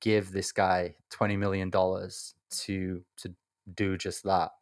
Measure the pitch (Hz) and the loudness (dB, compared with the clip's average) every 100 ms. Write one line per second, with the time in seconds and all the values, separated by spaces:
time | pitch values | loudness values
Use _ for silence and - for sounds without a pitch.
0 | 113 107 95 98 - - 95 90 90 - | 2 2 2 -2 -2 2 2 2 0 -6
1 | _ - 104 101 101 95 92 95 92 95 | _ -2 0 2 0 0 0 2 2 2
2 | 92 - - - _ - - 98 92 90 | -4 -10 -14 -18 _ -8 -4 -4 -2 -6
3 | - - 92 90 _ _ - 90 101 92 | -10 -14 -14 -14 _ _ -14 -2 -2 0
4 | 95 - 98 95 82 - | -4 -4 2 2 2 -4